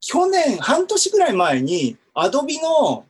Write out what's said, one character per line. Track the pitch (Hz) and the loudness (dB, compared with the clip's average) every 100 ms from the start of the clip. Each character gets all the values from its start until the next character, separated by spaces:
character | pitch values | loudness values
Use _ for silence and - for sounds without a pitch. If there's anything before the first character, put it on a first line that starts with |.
去 | - 320 370 | -4 0 2
年、 | 381 302 175 | 2 0 -2
半 | 175 320 370 | 0 0 0
年 | 415 381 | -2 0
ぐ | 427 | 2
ら | 339 | 2
い | |
前 | 190 170 127 | 2 0 0
に、 | 139 175 139 - _ | -2 -2 -4 -6 _
Adobe | 147 185 285 285 302 | -4 0 0 -2 -4
の | 320 311 196 117 | 0 2 2 -2